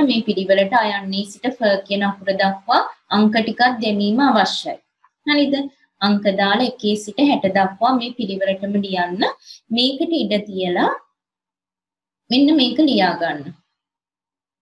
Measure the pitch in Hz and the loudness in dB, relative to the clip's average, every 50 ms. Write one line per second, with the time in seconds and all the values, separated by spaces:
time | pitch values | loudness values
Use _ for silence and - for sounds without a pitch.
0 | 294 254 233 226 220 214 180 190 190 185 196 196 196 190 254 233 214 208 202 202 | 2 2 2 0 0 -2 -2 0 0 2 2 2 2 2 2 2 2 0 -2 -4
1 | 196 190 196 202 208 - - - - 254 254 - 226 202 196 196 - - 196 202 | -6 -6 -6 -6 -6 -8 -8 -8 -6 -6 -4 0 0 0 0 0 -2 -4 -4 -2
2 | 202 202 190 - 190 196 190 202 196 196 190 - - 233 277 - - - - _ | -2 -2 -4 -4 -4 -4 0 0 0 0 -2 -2 -2 0 0 2 0 -2 -8 _
3 | _ - 196 208 214 214 226 226 214 226 214 - 240 254 247 220 226 214 208 202 | _ -2 2 2 2 4 2 0 -2 -2 0 2 2 2 2 0 -2 -2 0 0
4 | 202 208 220 262 285 262 220 208 185 - - - - - - - _ _ _ _ | 0 0 2 2 2 4 4 2 2 0 -2 -6 -8 -8 -10 -12 _ _ _ _
5 | _ _ _ _ - 294 294 294 285 285 277 269 277 - _ _ _ _ _ - | _ _ _ _ -2 0 2 2 2 2 0 -2 -4 -6 _ _ _ _ _ -2
6 | 196 208 208 202 214 202 190 202 196 196 202 240 254 233 - - 214 208 214 208 | 0 0 0 0 0 0 0 2 2 2 2 0 0 -2 -4 -4 -2 -2 -2 -2
7 | - 208 - 262 294 285 233 - - 185 185 196 190 190 - - 226 254 262 240 | -4 -6 -2 2 2 2 2 2 0 0 2 2 0 0 0 0 0 2 2 0
8 | 233 247 - 247 214 190 190 190 196 196 190 190 202 202 208 202 202 190 185 180 | -2 -4 -8 -8 -6 -6 -4 -4 -2 -2 -2 -4 -4 -2 -2 -2 -2 -2 -2 -4
9 | 175 175 180 208 - - - - _ - - - _ - 220 240 254 269 277 - | -4 -2 -2 -2 -2 -4 -4 -8 _ -20 -20 -18 _ -4 -2 0 0 0 0 -2
10 | 330 330 330 269 214 190 208 202 208 208 185 185 185 180 180 190 190 - - - | -2 -2 -2 -2 -2 0 -2 -2 -4 -4 -6 -6 -4 -2 0 0 0 -2 -2 -6
11 | - _ _ _ _ _ _ _ _ _ _ _ _ _ _ _ _ _ _ _ | -12 _ _ _ _ _ _ _ _ _ _ _ _ _ _ _ _ _ _ _
12 | _ _ _ _ _ - 240 277 285 294 320 277 247 240 - 302 320 262 220 196 | _ _ _ _ _ 0 2 4 4 4 4 4 2 2 2 2 2 2 4 2
13 | 185 175 160 - 170 156 147 147 139 170 - _ _ _ _ _ _ _ _ _ | 2 2 0 -2 -4 -4 -4 -6 -10 -14 -16 _ _ _ _ _ _ _ _ _
14 | _ _ _ _ _ _ _ _ _ _ _ _ | _ _ _ _ _ _ _ _ _ _ _ _